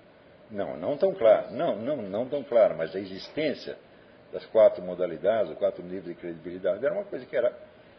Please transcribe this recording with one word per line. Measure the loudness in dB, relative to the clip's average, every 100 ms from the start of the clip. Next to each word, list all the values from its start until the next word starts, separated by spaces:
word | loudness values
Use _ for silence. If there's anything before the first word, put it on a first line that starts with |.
| -20 -20 -20 -20 -12
Não, | -6 -6 -4
não | -4 0
tão | 0
claro. | 4 6 6 4
Não, | -4 -2 -2
não, | -4 -6
não | -4 -6 -4
tão | -6
claro, | 2 4 4 4
mas | -4
a | -6
existência | -8 -12 -10 -4 -4 -4 -10 -14 -18 -20 -20 -20 -12
das | -12 0
quatro | 8 8 6
modalidades, | -8 -4 -4 0 2 2 0
os | 0
quatro | -2 -2
níveis | -10 -10
de | -10
credibilidade, | -10 -12 -10 -10 -4 -2 0
era | -2
uma | -4
coisa | -8 -12 -6
que | -2
era | -2 -4 -20 -20 -20